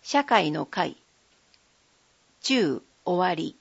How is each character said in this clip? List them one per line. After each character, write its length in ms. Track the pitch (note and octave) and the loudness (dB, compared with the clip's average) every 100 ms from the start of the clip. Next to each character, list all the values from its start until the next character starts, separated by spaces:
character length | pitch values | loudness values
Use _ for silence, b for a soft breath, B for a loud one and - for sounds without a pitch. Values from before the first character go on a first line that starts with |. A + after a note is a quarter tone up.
社 200 | - C#4+ | 0 -2
会 280 | C#4+ A3+ D#3+ | 2 2 2
の 140 | D#3 D#3 | -4 -6
会。 300 | - E3 - _ _ _ _ _ _ _ _ _ _ _ _ _ _ | -4 -6 -6 _ _ _ _ _ _ _ _ _ _ _ _ _ _
中 400 | - C4 F3 B2+ - _ | 0 2 2 0 -8 _
終 260 | - F3+ F#3 | -4 0 0
わ 40 | |
り。 220 | E3 C#3+ - | -2 -6 -10